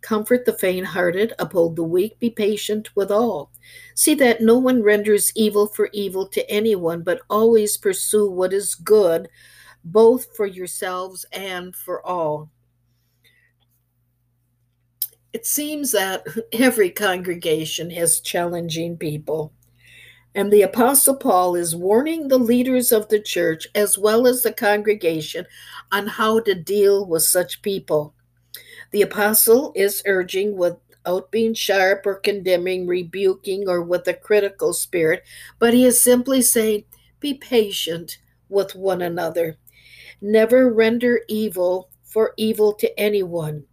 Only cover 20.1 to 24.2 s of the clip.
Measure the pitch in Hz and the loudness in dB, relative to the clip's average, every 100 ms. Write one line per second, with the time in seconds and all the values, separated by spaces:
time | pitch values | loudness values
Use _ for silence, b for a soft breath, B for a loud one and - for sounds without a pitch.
20.1 | b b 196 202 208 185 - 247 277 - | b b -4 4 6 4 4 2 4 2
21.1 | 269 - 185 180 175 170 165 180 214 294 | 0 2 2 2 0 -4 -4 2 2 2
22.1 | 330 285 262 233 247 254 254 247 220 214 | -4 0 2 4 2 2 0 2 0 2
23.1 | 214 208 - 170 160 - - 208 202 202 | -2 -2 -2 -2 -2 -6 -2 -2 0 2
24.1 | 226 | 4